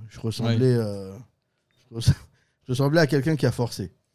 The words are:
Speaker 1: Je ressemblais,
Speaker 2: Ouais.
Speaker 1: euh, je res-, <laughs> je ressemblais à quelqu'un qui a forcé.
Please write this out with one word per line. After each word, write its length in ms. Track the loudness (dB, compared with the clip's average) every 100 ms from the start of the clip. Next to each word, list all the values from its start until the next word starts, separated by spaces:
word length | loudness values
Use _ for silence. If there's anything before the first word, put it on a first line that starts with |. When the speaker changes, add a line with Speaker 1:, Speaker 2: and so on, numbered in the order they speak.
| -20
Speaker 1:
Je 100 | -8
ressemblais, 380 | -6 -2 0 2 2 2
Speaker 2:
Ouais. 60 |
Speaker 1:
euh, 300 | 0 -6 -12 -16 -20 _ _ _ _ _ _
je 40 | -4
res-, 160 | 0 0 -2 _
<laughs> 300 | _ _ -6
je 40 |
ressemblais 260 | -2 2 4
à 60 | 4
quelqu'un 280 | 2 0 2
qui 80 | 0
a 60 |
forcé. 420 | 0 -4 -6 -10 _ _